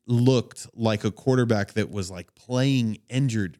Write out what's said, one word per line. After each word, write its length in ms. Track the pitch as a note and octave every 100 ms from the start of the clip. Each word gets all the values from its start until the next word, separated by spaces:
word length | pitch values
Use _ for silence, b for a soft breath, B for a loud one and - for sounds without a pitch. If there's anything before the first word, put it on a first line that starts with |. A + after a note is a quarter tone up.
| -
looked 600 | A#2+ B2 B2+ - - - -
like 280 | A2+ G#2+
a 80 | A2
quarterback 640 | - - B2+ A#2+ G#2+ G2
that 160 | A2 G#2
was, 180 | G2+ F#2
like, 220 | F2+ F2 _
playing 600 | - B2 C3+ C3 A2+ G#2 -
injured 500 | B2+ C#3 A2+ F#2